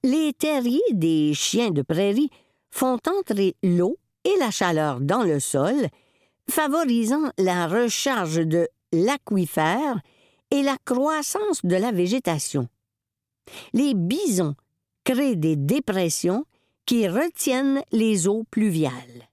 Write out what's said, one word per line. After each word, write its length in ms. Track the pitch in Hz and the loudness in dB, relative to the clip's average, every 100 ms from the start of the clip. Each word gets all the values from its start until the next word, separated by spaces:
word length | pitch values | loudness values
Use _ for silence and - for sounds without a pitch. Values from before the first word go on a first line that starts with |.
Les 300 | 262 294 311 | 2 2 0
terriers 480 | - 302 285 240 269 453 | -2 0 0 0 0 2
des 400 | 208 160 160 151 | 2 2 2 2
chiens 360 | 147 - 214 240 | 0 0 0 0
de 120 | 151 | 0
prairie 480 | 135 160 202 208 294 - _ _ _ | -2 0 2 2 0 -4 _ _ _
font 280 | - 262 247 - | -2 0 0 -2
entrer 480 | 392 370 202 190 - | -4 -2 0 0 2
l'eau 360 | 185 175 185 339 _ _ | 0 2 2 -2 _ _
et 100 | - 392 | 0 2
la 120 | 247 | 0
chaleur 500 | - 185 156 151 123 | 0 0 2 0 -2
dans 220 | 143 214 | -2 0
le 180 | 202 147 | 2 0
sol, 480 | - 139 151 285 190 _ _ _ _ _ - | 0 0 0 0 -2 _ _ _ _ _ -4
favorisant 800 | - 302 311 302 233 220 285 294 - | -2 0 0 0 0 2 0 -2 0
la 300 | 185 175 165 | 0 0 0
recharge 760 | 208 240 - 277 247 170 160 160 | 0 0 -2 -2 -2 -2 0 0
de 220 | 170 170 _ _ | 0 0 _ _
l'aquifère 1080 | 165 202 277 - 202 170 - 156 214 294 220 - _ _ _ _ | 0 0 -2 -2 -2 0 0 0 0 -2 -4 -8 _ _ _ _
et 120 | 285 | 0
la 140 | 277 262 | 0 -2
croissance 800 | - 247 285 311 285 392 415 311 | -2 0 0 -2 -4 -4 -2 -2
de 120 | 180 185 | 0 0
la 160 | 226 | 0
végétation. 760 | 190 180 254 214 156 - 143 120 _ _ _ _ _ _ _ - - - | 0 0 0 0 -2 -2 -4 -4 _ _ _ _ _ _ _ -20 -20 -4
Les 180 | - 285 | 0 2
bisons 600 | 208 170 294 381 185 160 143 _ _ _ _ | 0 0 0 0 0 -2 -4 _ _ _ _
créent 320 | - 254 285 196 | -2 0 0 0
des 200 | 156 156 | 0 0
dépressions 920 | 139 269 - 190 175 - 170 208 302 _ _ _ - | 0 0 0 -2 -2 0 -2 -2 -4 _ _ _ -2
qui 200 | 240 202 | 0 2
retiennent 720 | 190 339 - - 254 277 269 - | 0 -2 -2 -2 0 0 -2 0
les 340 | 226 220 208 175 | 0 2 2 2
eaux 180 | 214 226 | -2 -2
pluviales. 800 | - 214 160 147 123 123 120 - | -2 0 2 -2 -4 -16 -20 -20